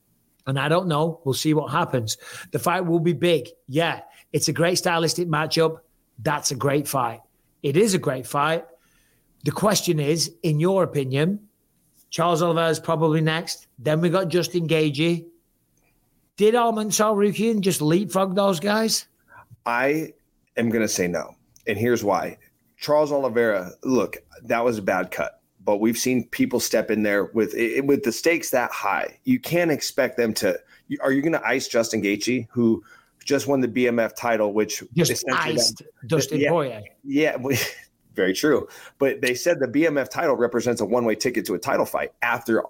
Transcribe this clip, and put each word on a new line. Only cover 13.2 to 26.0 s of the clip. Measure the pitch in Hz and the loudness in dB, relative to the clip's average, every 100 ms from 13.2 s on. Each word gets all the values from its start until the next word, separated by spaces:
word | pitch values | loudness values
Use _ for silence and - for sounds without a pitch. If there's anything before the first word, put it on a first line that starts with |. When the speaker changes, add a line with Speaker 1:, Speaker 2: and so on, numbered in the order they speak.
Speaker 1:
next. | 156 160 170 - - - | 2 -2 -4 -12 -14 -8
Then | 127 156 | -2 0
we | 170 | 2
got | 175 185 | 0 0
Justin | 175 170 175 160 | 0 0 -2 0
Gaethje. | 156 156 135 165 170 165 _ _ _ _ _ _ _ _ _ _ - | 2 0 0 0 0 -6 _ _ _ _ _ _ _ _ _ _ 2
Did | 208 | 2
Arman | 240 233 214 214 | 4 2 0 -2
Tsarukyan | 185 214 208 208 160 226 220 | 0 2 4 2 2 0 2
just | 190 165 | 0 0
leapfrog | 151 170 208 190 190 | 2 2 0 -2 0
those | 185 196 180 | 0 0 0
guys? | 202 214 226 - - _ _ - - - - | 0 0 0 -2 -6 _ _ -20 -20 -10 -2
Speaker 2:
I | 120 131 156 160 - _ _ _ - | 0 2 0 -4 -12 _ _ _ -4
am | 117 | 0
gonna | 113 107 | 0 0
say | - 87 | 0 -2
no. | 85 - - _ _ - | -2 -6 -14 _ _ -6
And | 101 | -2
here's | 120 120 | 2 2
why. | 104 92 78 - _ _ _ _ | 2 0 -2 -10 _ _ _ _
Charles | - 151 151 | 0 2 4
Oliveira, | 143 131 117 117 101 90 92 | 0 0 2 2 0 -4 -8
look, | - 127 92 - _ - | 0 2 0 -6 _ -20
that | 117 117 | -4 0
was | 120 110 | 0 0
a | |
bad | 95 92 92 | 0 -2 -2
cut. | - - - _ _ | -4 -6 -8 _ _
But | 95 104 | -2 2
we've | 113 | 2
seen | 117 | 0